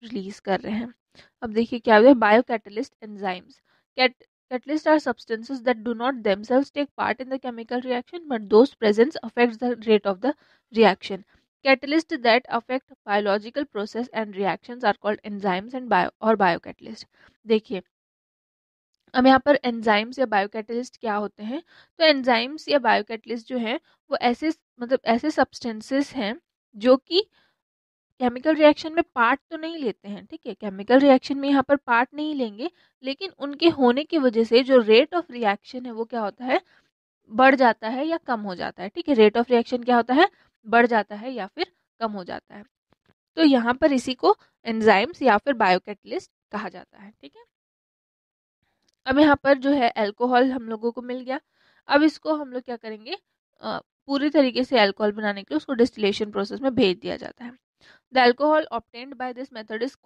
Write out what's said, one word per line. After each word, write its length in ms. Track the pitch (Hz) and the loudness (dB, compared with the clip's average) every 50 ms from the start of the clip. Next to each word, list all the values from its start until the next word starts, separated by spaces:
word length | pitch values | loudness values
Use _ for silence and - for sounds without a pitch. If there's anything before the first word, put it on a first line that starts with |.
| 240 | -16
रिलीज 360 | 220 240 202 185 196 208 - | -12 -10 -10 -10 -10 -14 -10
कर 200 | - 202 190 180 | -6 -4 -4 -4
रहे 140 | - - 214 | -4 -6 -6
हैं। 200 | 220 233 247 - _ _ _ _ _ _ _ _ _ | -6 -8 -10 -14 _ _ _ _ _ _ _ _ _
अब 80 | - 226 | -12 -4
देखिए 300 | 208 226 233 - - 233 | -2 -2 -2 -2 -4 -4
क्या 180 | - 240 214 | 2 4 6
होता 120 | 214 226 269 | 8 10 8
है, 60 | 285 | 8
biocatalyst 800 | 226 220 208 214 240 254 - 240 220 - 202 202 220 277 - _ _ 226 | 8 6 4 4 4 4 2 -4 -8 -8 -10 -10 -10 -10 -10 _ _ -18
enzymes। 580 | 220 208 190 202 190 185 180 - _ _ _ _ _ _ _ _ _ _ 262 | -18 -12 -8 -8 -6 -8 -8 -12 _ _ _ _ _ _ _ _ _ _ 0
Cat-, 280 | 254 247 - _ _ _ _ _ _ - 254 | 0 0 -2 _ _ _ _ _ _ -12 -12
catalysts 340 | 247 - 269 302 311 - | -10 -8 -6 -6 -2 2
are 120 | 311 311 302 - | 2 2 2 2
substances 580 | 262 233 - - - 226 220 233 269 277 247 226 | -2 -6 -8 -8 -10 -10 -8 -8 -10 -12 -4 -2
that 180 | 254 240 220 208 | -2 -2 -2 -4
do 140 | 247 233 226 | -8 -6 -4
not 120 | 240 262 269 240 208 | -4 -4 -4 -2 -2
themselves 480 | 214 190 208 214 - 254 269 277 - | -2 -2 -2 -2 0 0 0 0 0
take 160 | - 285 285 - _ - | -4 -6 -8 -6 _ -4
part 160 | 208 202 220 | -4 -4 -4
in 140 | - 262 254 | -4 -8 -10
the 100 | 262 262 - | -10 -8 -8
chemical 400 | 254 233 226 233 - 240 254 247 | -10 -12 -12 -10 -8 -8 -8 -6
reaction, 420 | 254 247 240 - _ 349 349 330 294 | -6 -6 -6 -6 _ -14 -14 -10 -8
but 200 | 254 220 208 190 | -8 -8 0 4
those 260 | 208 214 262 - - | 6 6 6 6 2
presence 540 | _ 226 208 208 220 240 311 - - - 220 | _ 0 2 4 4 2 2 0 -4 -12 -6
affects 280 | - 240 240 240 220 220 254 | 0 0 0 0 0 -2 -6
the 120 | 247 240 220 214 | -6 -6 -4 0
rate 180 | 226 214 202 - | 2 2 2 2
of 160 | 196 190 185 | -2 -4 -4
the 120 | - 269 302 - _ _ _ _ _ _ 214 | -4 -4 -4 -6 _ _ _ _ _ _ 2
reaction। 500 | 226 220 185 190 - - - 196 185 - _ _ _ _ _ _ _ - | 4 4 4 4 2 -4 -10 -12 -12 -12 _ _ _ _ _ _ _ 0
Catalysts 520 | 269 269 262 - 269 302 330 - - 330 | 0 0 0 0 0 -2 -2 0 -2 -6
that 240 | 254 233 233 220 254 - - - 233 | -2 2 2 2 2 2 -2 -6 -6
affect 340 | - - 254 262 - _ 269 _ _ | -4 -6 -6 -8 -8 _ -20 _ _
biological 580 | 220 202 208 208 202 196 214 208 233 - 285 294 - - | -4 -2 -2 0 0 -2 -2 -4 -6 -8 -8 -8 -6 -6
process 340 | 208 208 220 - 226 247 - | -8 -8 -6 -6 -8 -8 -8
and 180 | - 220 220 208 190 | -8 -8 -8 -8 -6
reactions 440 | 190 202 185 160 - _ - 240 254 254 | -4 -4 -4 -4 -4 _ -14 -10 -4 -2
are 120 | 208 196 - - | -2 -2 -2 -4
called 160 | 208 214 - - 214 | -6 -6 -6 -8 -12
enzymes 400 | 208 196 202 196 180 185 208 247 | -10 -6 -4 -2 -2 -4 -6 -8
and 160 | 269 254 254 | -12 -12 -4
bio, 220 | 233 208 185 - - - _ | 0 0 0 0 0 -4 _
और 140 | - 220 226 | -2 0 2
biocatalyst। 680 | 202 196 175 170 - - - 160 _ - - 226 - - _ _ _ _ _ _ _ _ | 2 2 0 0 -2 -6 -12 -18 _ -18 -20 -18 -20 -20 _ _ _ _ _ _ _ _
देखिए, 340 | 214 226 220 - - 220 180 - _ _ _ _ _ _ _ _ _ _ _ _ _ _ _ _ _ _ _ _ _ _ _ _ _ - | -2 -2 -2 -2 -4 -10 -10 -10 _ _ _ _ _ _ _ _ _ _ _ _ _ _ _ _ _ _ _ _ _ _ _ _ _ -2
अब 140 | 254 247 | 2 4
यहाँ 120 | 262 262 262 | 6 4 4
पर 200 | - 285 285 - - | 4 2 0 2 0
एंजाइम्स 560 | 247 233 233 214 226 208 208 220 240 262 277 | -4 -6 -2 0 0 2 2 0 -4 -4 -4
या 60 | 262 | -4
बायोकैटलिस्ट 720 | 220 214 196 196 208 - 220 214 240 233 240 254 - - | -2 0 -2 -2 -2 -6 -10 -10 -8 -8 -8 -8 -10 -12
क्या 180 | _ - 220 202 | _ -8 -6 -4
होते 280 | 208 208 202 - - 214 | -4 -6 -6 -10 -12 -12
हैं? 200 | 220 254 330 - _ _ _ _ _ _ - | -10 -10 -10 -12 _ _ _ _ _ _ 0
तो 40 | 330 | 2
एंजाइम्स 640 | 311 294 269 247 254 233 226 240 269 302 302 - - | 2 2 2 2 2 0 0 0 -4 -8 -10 -4 -2
या 100 | 285 285 | -2 0
बायोकैटलिस्ट 680 | 240 226 202 202 208 - 226 220 - 220 233 233 226 | 2 2 0 0 -2 -4 -10 -12 -10 -10 -10 -10 -8
जो 100 | - 254 | -8 -8
हैं, 220 | 247 233 214 254 330 - _ _ _ _ - | -6 -4 -4 -6 -8 -10 _ _ _ _ -8
वो 60 | 277 | -6
ऐसे, 340 | - - 247 240 - 302 320 311 - _ _ _ 247 | -2 -2 -2 -2 -2 -4 -4 -4 -6 _ _ _ -14
मतलब, 200 | 240 233 269 - - | -6 -4 -4 -2 0
ऐसे 260 | 220 233 233 - 311 | -2 -2 0 -2 -2
सब्सटेंसेस 840 | - 320 262 - - - - 233 220 220 - - 269 277 285 - - | -2 -2 -2 -2 -4 -10 -10 -10 -10 -12 -8 -4 -4 -4 -4 -4 -6
हैं 280 | 262 208 202 254 339 _ _ _ _ _ _ _ | -6 -6 -6 -6 -10 _ _ _ _ _ _ _
जो 220 | 202 214 254 262 | -2 2 4 4
कि 300 | 269 - - 339 370 440 - _ _ _ _ _ _ _ _ _ _ _ _ _ _ _ _ _ - | 4 2 0 -2 -2 -2 -4 _ _ _ _ _ _ _ _ _ _ _ _ _ _ _ _ _ -6
केमिकल 360 | 254 247 240 254 254 311 311 | -4 -4 -4 -2 -2 -2 2
रिएक्शन 380 | 302 311 302 294 - - 320 320 | 6 6 6 6 4 -2 -6 -4
में 100 | 339 330 - - | -4 -4 -4 -2
पार्ट 240 | 254 226 233 262 - _ _ | 0 0 0 0 -2 _ _
तो 60 | 330 | -14
नहीं 200 | 311 320 330 339 | -12 -10 -10 -10
लेते 320 | 320 277 214 185 _ - 202 | -6 -6 -6 -6 _ -10 -14
हैं, 160 | 208 180 190 | -14 -14 -14
ठीक 160 | - 320 - - | -18 -20 -16 -14
है, 60 | 262 190 | -14 -12
केमिकल 460 | - 214 208 190 190 202 - 254 269 | -10 -10 -10 -10 -8 0 4 4 6
रिएक्शन 380 | 285 285 262 262 - - 277 | 6 6 6 4 2 -2 -6
में 120 | 277 277 277 | -4 -2 0
यहाँ 140 | 277 269 262 | 2 0 2
पर 120 | - 285 | 2 0
पार्ट 340 | 277 - 254 233 233 262 - 294 | 0 0 0 0 0 0 -2 -4
नहीं 220 | 294 302 311 302 | -8 -8 -6 -6
लेंगे, 360 | 269 240 214 202 208 269 349 - _ _ _ _ _ 254 | -6 -6 -6 -6 -8 -10 -10 -10 _ _ _ _ _ -10
लेकिन 280 | 262 269 - 392 359 - - | -10 -10 -8 -10 -14 -12 -12
उनके 300 | 277 285 285 277 330 339 | -12 -12 -4 0 0 0
होने 340 | 311 277 254 240 240 277 302 | 2 4 2 2 2 0 -2
की 140 | - 330 | -2 -2
वजह 260 | 311 262 247 214 226 226 | 0 0 2 2 0 2
से 200 | - 226 247 269 | 4 4 2 4
जो 140 | 254 269 | 4 4
rate 360 | 247 220 208 220 233 311 - 359 | 4 6 6 6 4 4 2 -2
of 120 | 339 311 | -6 -6
reaction 580 | - 240 240 233 202 202 - _ - - 254 247 | -6 -6 -4 -2 -2 -2 -4 _ -14 -14 -14 -12
है 60 | 247 | -10
वो 140 | 220 220 233 | -10 -10 -10
क्या 160 | 226 254 233 | -8 -6 -6
होता 240 | 214 196 202 - 247 | -6 -6 -8 -10 -6
है, 160 | 254 277 381 - _ _ _ _ _ _ _ _ _ _ _ _ _ | -4 -4 -4 -4 _ _ _ _ _ _ _ _ _ _ _ _ _
बढ़ 260 | 220 226 262 269 277 | 2 4 6 6 6
जाता 340 | 247 254 233 214 - 220 220 | 6 4 2 2 0 -4 -8
है 160 | 262 254 302 | -6 -6 -4
या 100 | 320 330 | -4 -6
कम 240 | 330 - - 240 214 | -6 -6 -6 -6 -6
हो 140 | 208 196 180 | -6 -8 -8
जाता 280 | 170 156 - - - 180 | -8 -8 -10 -10 -10 -12
है, 60 | 202 | -12
ठीक 200 | - 349 - 302 | -10 -8 -4 0
है। 60 | 277 | 4
Rate 200 | 220 214 208 - | 6 6 6 4
of 100 | 233 240 | 2 0
reaction 400 | - 247 233 233 - 254 240 233 | 2 0 0 0 0 -4 -4 0
क्या 100 | 247 247 | 0 2
होता 180 | 233 226 254 254 | 2 2 2 2
है, 160 | 294 370 415 - _ _ _ _ _ _ | 2 2 2 0 _ _ _ _ _ _
बढ़ 200 | 214 226 233 247 | 0 2 4 4
जाता 300 | 226 233 214 202 - 208 | 4 2 0 -2 -2 -8
है 160 | 208 226 262 | -14 -12 -12
या 160 | 262 220 185 | -10 -10 -12
फिर 240 | - _ 294 370 359 _ _ _ _ _ - | -10 _ -8 -8 -8 _ _ _ _ _ -8
कम 120 | 226 220 | -8 -8
हो 120 | 208 196 175 | -8 -10 -10
जाता 320 | 175 - - - _ - | -10 -12 -12 -14 _ -20
है। 80 | 208 208 _ _ _ _ _ _ _ _ _ _ _ _ _ _ | -20 -20 _ _ _ _ _ _ _ _ _ _ _ _ _ _
तो 80 | 320 330 | 2 4
यहाँ 300 | 285 269 240 226 233 254 | 4 4 4 2 0 0
पर 200 | - 320 302 277 | 2 2 2 2
इसी 200 | 247 - 262 254 | 0 -2 -4 -6
को 240 | - - 359 427 - _ _ _ _ - | 0 2 2 2 2 _ _ _ _ -10
एंजाइम्स 560 | 226 220 220 214 220 196 190 226 320 349 - | -8 -4 2 4 4 4 4 2 -2 -4 0
या 160 | 294 247 208 | 2 2 2
फिर 160 | 214 - 285 277 | 2 2 -2 -2
बायोकैटलिस्ट 800 | 220 214 185 180 185 - 208 202 - _ 196 262 381 - - _ _ _ _ | 0 2 2 2 0 -2 -6 -16 -18 _ -12 -10 -10 -10 -12 _ _ _ _
कहा 180 | - 208 208 180 | -12 -12 -10 -12
जाता 300 | 185 180 - _ _ 214 | -14 -16 -20 _ _ -20
है, 140 | 202 202 220 _ | -20 -20 -20 _
ठीक 140 | - 285 _ | -20 -20 _
है। 80 | 453 480 _ _ _ _ _ _ _ _ _ _ _ _ _ _ _ _ _ _ _ _ _ _ _ _ _ _ _ _ _ _ _ _ | -20 -20 _ _ _ _ _ _ _ _ _ _ _ _ _ _ _ _ _ _ _ _ _ _ _ _ _ _ _ _ _ _ _ _
अब 140 | 262 269 285 | 0 4 4
यहाँ 200 | 311 302 285 - - | 6 6 4 4 4
पर 140 | 269 285 | 2 2
जो 120 | 262 254 277 | 2 2 2
है 200 | 285 269 247 233 | 2 2 2 0
अल्कोहल 640 | - 226 214 202 214 - 240 254 254 247 262 262 | 0 -2 -4 -4 -2 -2 -2 2 4 4 4 2
हम 180 | 254 254 226 226 | 0 -4 -8 -10
लोगों 220 | 226 214 226 233 | -8 -6 -6 -6
को 100 | 226 254 | -6 -6
मिल 200 | 240 247 247 254 | -8 -10 -10 -10
गया। 200 | 247 254 262 311 - _ _ _ _ _ _ _ _ | -8 -8 -10 -10 -10 _ _ _ _ _ _ _ _
अब 160 | - 269 285 311 | 0 2 4 4
इसको 300 | 302 - - - 302 311 | 2 0 -2 -6 -6 -6
हम 180 | 294 294 254 | -6 -8 -10
लोग 120 | 247 254 247 | -12 -12 -12
क्या 120 | 254 240 | -12 -14
करेंगे, 420 | 226 - 220 214 208 214 262 370 415 _ _ _ _ _ _ _ _ | -14 -14 -14 -16 -16 -14 -14 -14 -16 _ _ _ _ _ _ _ _
अ, 180 | - 220 180 - - _ _ _ _ | -10 -10 -10 -10 -12 _ _ _ _
पूरी 220 | - 277 262 285 302 | -6 -4 -2 -2 2
तरीके 340 | 294 311 269 254 226 240 262 | 2 2 2 2 0 -2 -2
से 160 | - 269 226 | 0 2 2
अल्कोहल 320 | 208 196 190 - 214 208 | 2 2 0 -2 -2 -4
बनाने 320 | 208 214 214 208 202 196 196 | -2 -2 -4 -6 -6 -6 -8
के 100 | - 294 | -6 -6
लिए 40 | |
उसको 160 | 302 - - 269 | -6 -4 -4 0
डिस्टिलेशन 580 | 226 240 - - 214 208 196 214 - 220 208 | 0 0 0 0 -2 -2 -2 -2 -2 -6 -6
प्रोसेस 300 | 208 202 202 - 196 214 | -6 -6 -6 -6 -6 -6
में 140 | 269 269 233 | -6 -2 0
भेज 220 | 240 233 185 180 | 2 2 2 0
दिया 180 | 214 - 175 170 | -2 -6 -10 -10
जाता 300 | - - - - - 240 | -10 -10 -14 -16 -18 -18
है। 120 | 240 254 _ _ _ _ _ _ _ _ _ _ _ 247 | -20 -20 _ _ _ _ _ _ _ _ _ _ _ 0
The 160 | 262 247 247 | 2 2 2
alcohol 480 | 247 - 285 302 311 311 311 - 233 233 | 2 2 0 2 2 0 0 -2 -6 -10
obtained 380 | - _ - 233 254 277 277 233 | -12 _ -16 -18 -18 -16 -14 -12
by 160 | 254 254 240 | -12 -12 -12
this 160 | 247 269 - 254 | -12 -14 -14 -16
method 300 | 220 220 220 214 220 233 | -16 -12 -10 -8 -6 -6
is 120 | 277 - _ - | -8 -8 _ -2